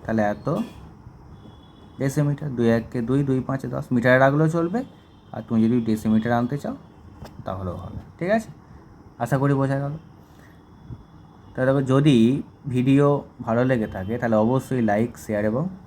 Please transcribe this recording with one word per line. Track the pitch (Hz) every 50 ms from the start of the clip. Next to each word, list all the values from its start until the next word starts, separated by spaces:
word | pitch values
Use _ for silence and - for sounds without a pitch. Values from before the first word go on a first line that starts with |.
| -
তাহলে | - 113 110 107 104 104
এত | - - 139 151 202 240 - - - - - - - - - - - - - - - - - - - - - - - - - - -
ডেসিমিটার। | 127 139 135 151 147 143 147 143 156 147 127
দুই | 120 120 117 117
একে | 113 113 - - 127 117 113
দুই, | 131 139 143 135
দুই | 131 131 123
পাঁচে | - 135 131 - 123 131
দশ, | 135 139 - 131
মিটারে | 120 113 127 127 131 135
রাখলেও | 135 139 151 160 160 160
চলবে, | 170 165 175 185 240 269 - - - - - - - - - -
আর | 117 110
তুমি | - 117 113 110
যদি | 113 120 123 113
ডেসিমিটার | 113 110 107 - 113 110 110 110 120 120 120
আনতে | 120 123 143 143 -
চাও | - 269 - - - - - - - - - - - - - -
তাহলেও | - 95 95 95 90 85 82 92
হবে। | 92 - - - - -
ঠিক | - 165 180 214
আছে, | 226 220 - - - - - - - - - - - - - - - 120
আশা | 120 151 131
করি | 135 143 143 135
বোঝা | 139 135 139 135 139
গেল। | 143 147 160 - - - - - _ - - - - - - - - - - - - - - - - - - - - - - - -
তাহলে | - - 127 131
দেখো | 135 143 135 123 131
যদি | 139 143 156 139 117 113 117 135 143 - - - - - 139 123
ভিডিও | 127 123 135 135 139 143 143 143 135 - - - - 113
ভালো | 113 113 117 127 127
লেগে | 131 120 107 104 -
থাকে | 98 92 98 113 120
তাহলে | 127 117 113 107 107
অবশ্যই | 113 127 135 131 - 131 127 117 107
লাইক, | 101 104 117 117 - - -
শেয়ার | - 107 104 104 107
এবং | 110 127 165 185 - - -